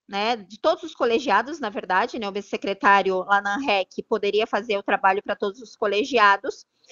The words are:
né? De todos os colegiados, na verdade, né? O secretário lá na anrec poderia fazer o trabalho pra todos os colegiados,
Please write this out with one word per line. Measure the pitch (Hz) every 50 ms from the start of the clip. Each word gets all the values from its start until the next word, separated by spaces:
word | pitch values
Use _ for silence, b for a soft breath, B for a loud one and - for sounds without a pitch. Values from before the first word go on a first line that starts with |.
| _
né? | - 202 196 208 220 247
De | 226 196 - 208 -
todos | - 311 339 349 349
os | 320 -
colegiados, | - 302 240 233 226 262 262 196 202 233 247 302 320
na | 269 214
verdade, | 202 254 190 180 185 185 214 262 - 277
né? | 214 202
O | 190 202 196
secretário | - - 214 - 190 196 196 - 202 202 202 190 190 190 185
lá | 180 185 202 202
na | 202 202 202
anrec | 202 269 269 208 196 185 - - - -
poderia | - 240 208 196 202 196 208 214
fazer | 233 - 214 202 - 208
o | 196 202
trabalho | - 214 190 - 196 190 202 -
pra | - 202
todos | - - 208 196 254 247
os | 208 -
colegiados, | - - 208 196 202 214 - 190 233 208 202 196 196 - 277 - - - _ _ b b b